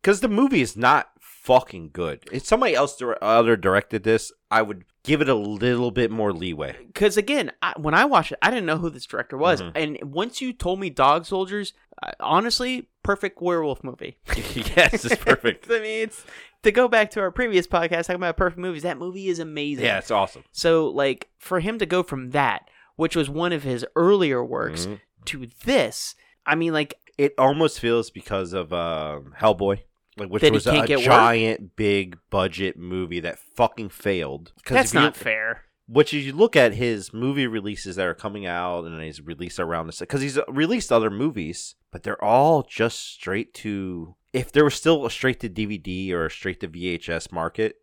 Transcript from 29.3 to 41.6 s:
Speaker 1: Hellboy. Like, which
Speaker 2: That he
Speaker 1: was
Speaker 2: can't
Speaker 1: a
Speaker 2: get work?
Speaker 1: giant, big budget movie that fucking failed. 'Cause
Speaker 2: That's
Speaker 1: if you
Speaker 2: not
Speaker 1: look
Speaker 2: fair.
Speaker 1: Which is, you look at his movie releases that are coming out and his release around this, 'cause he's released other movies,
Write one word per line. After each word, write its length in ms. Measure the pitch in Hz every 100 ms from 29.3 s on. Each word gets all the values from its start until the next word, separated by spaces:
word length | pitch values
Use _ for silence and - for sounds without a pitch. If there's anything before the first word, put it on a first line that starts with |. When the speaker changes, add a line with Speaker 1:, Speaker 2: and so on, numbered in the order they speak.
| -
Speaker 1:
Hellboy. 400 | 110 92 98 98 - _ _ -
Like, 140 | 98
which 100 | 104
Speaker 2:
That 60 | 151
he 40 |
Speaker 1:
was 120 | 110
Speaker 2:
can't 200 | 123 -
Speaker 1:
a 20 | -
Speaker 2:
get 120 | 139
work? 60 |
Speaker 1:
giant, 720 | 123 120 113 117 113 110 95 -
big 400 | 104 101 92 87 _
budget 480 | 101 92 90 95 -
movie 420 | 90 92 87 87
that 180 | 82 -
fucking 520 | - - 117 - 104
failed. 600 | - 104 95 73 69 85 _
'Cause 100 | -
Speaker 2:
That's 160 | 254 233
Speaker 1:
if 40 |
you 60 | 151
Speaker 2:
not 60 | 117
Speaker 1:
look 80 | -
Speaker 2:
fair. 460 | 123 110 110 113 _ _ -
Speaker 1:
Which 240 | 120 147
is, 140 | 147 139
you 60 |
look 240 | 143 226 151
at 160 | 131
his 380 | 123 120 107 92
movie 340 | 110 127 139 127
releases 480 | 110 101 101 95 92
that 100 | 90
are 60 |
coming 300 | 82 107 101 92
out 380 | 87 90 87 82
and 140 | 80
his 200 | 80 73
release 400 | 73 78 87 -
around 260 | 82 82 80
this, 160 | - 92
'cause 120 | 143
he's 180 | 139 135 -
released 420 | 135 160 233 -
other 200 | 117 110
movies, 680 | 101 147 113 78 -